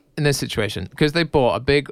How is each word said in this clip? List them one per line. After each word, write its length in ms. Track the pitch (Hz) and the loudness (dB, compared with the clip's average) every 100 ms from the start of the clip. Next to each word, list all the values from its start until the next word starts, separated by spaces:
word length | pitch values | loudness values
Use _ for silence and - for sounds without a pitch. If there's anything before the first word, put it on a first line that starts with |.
| _ - | _ -2
in 60 | |
this 140 | 147 135 | 0 0
situation 500 | 120 - 101 - 95 - | -2 -4 -4 -4 -10 0
'cause 160 | 151 | 0
they 100 | 165 | 2
bought 320 | 160 151 123 95 | 0 2 2 2
a 40 | |
big 300 | 131 143 139 | 2 0 0